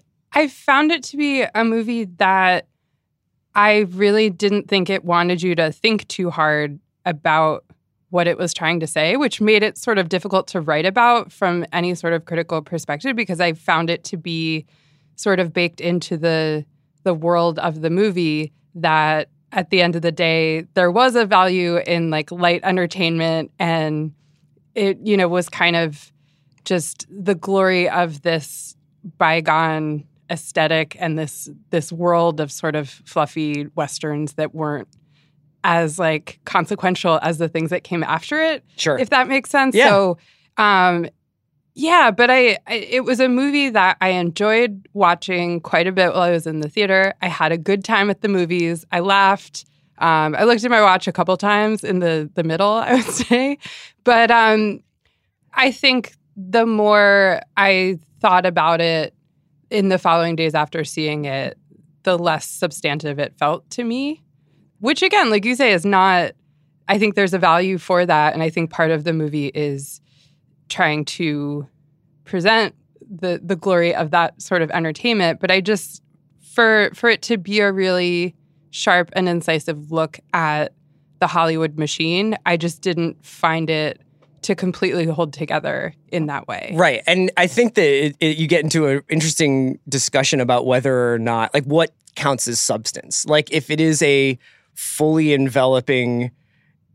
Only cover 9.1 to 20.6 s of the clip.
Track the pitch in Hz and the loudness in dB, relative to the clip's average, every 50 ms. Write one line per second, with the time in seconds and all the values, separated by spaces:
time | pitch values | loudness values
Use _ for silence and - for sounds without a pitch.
9.1 | 220 277 294 233 - - 214 214 220 208 214 202 - - - 240 220 196 180 160 | 0 0 -2 -2 -2 0 2 2 4 4 2 0 -4 -6 -4 -2 -2 -2 0 -2
10.1 | 190 175 - 196 196 190 185 - - 180 151 160 151 151 165 190 190 247 233 240 | -4 -4 -2 -2 -2 -2 -2 -2 -6 -6 -2 -2 -2 0 0 0 2 2 4 4
11.1 | 240 233 - - - - 196 180 175 175 165 - - 175 175 180 175 165 - 165 | 2 2 0 -6 -6 -2 -2 -2 0 -2 -4 -4 -4 -4 -2 -2 -4 -4 -2 -2
12.1 | 170 165 165 - 170 170 165 - 170 160 151 - 175 156 - - 147 151 - 269 | -2 -2 -4 -4 -6 -6 -4 -4 -6 -6 -6 -6 -8 -8 -6 -6 -8 -4 -4 -4
13.1 | 233 233 214 190 175 165 180 170 160 - _ 190 170 160 165 165 170 165 - - | -4 -4 -4 -4 -2 0 0 0 -2 -2 _ 0 0 2 0 -2 -4 -6 -6 -10
14.1 | 196 165 - 175 165 160 160 160 160 156 - _ _ _ _ _ _ _ _ _ | -12 -10 -8 -6 -4 -4 -2 -2 -4 -6 -8 _ _ _ _ _ _ _ _ _
15.1 | _ - - 208 190 180 180 160 165 180 175 170 170 - - 175 180 170 - - | _ -4 -2 0 2 2 0 0 0 0 -2 -2 -2 -4 -4 -2 -2 -2 -2 -4
16.1 | 180 151 165 165 160 160 156 156 151 151 147 - _ _ _ _ _ _ _ 190 | -6 -2 0 0 0 0 0 -2 -2 -4 -6 -10 _ _ _ _ _ _ _ -2
17.1 | 170 156 160 170 175 170 170 170 160 - - 170 156 156 160 160 170 190 214 214 | -2 0 0 2 2 2 2 0 0 -2 -4 -4 -4 -4 -2 -2 0 2 0 0
18.1 | 175 180 170 156 151 151 156 147 - _ _ _ - 170 165 160 156 156 151 156 | 0 0 -2 0 -2 -2 -4 -6 -10 _ _ _ -8 -2 0 2 2 2 2 2
19.1 | 156 156 - - _ _ _ _ - 190 170 - 190 180 175 175 165 170 165 170 | 0 -2 -4 -6 _ _ _ _ -4 -4 -2 0 2 2 4 2 2 0 -2 -2
20.1 | 160 - 170 160 160 160 160 160 156 160 | -2 0 0 0 2 2 0 0 -2 -4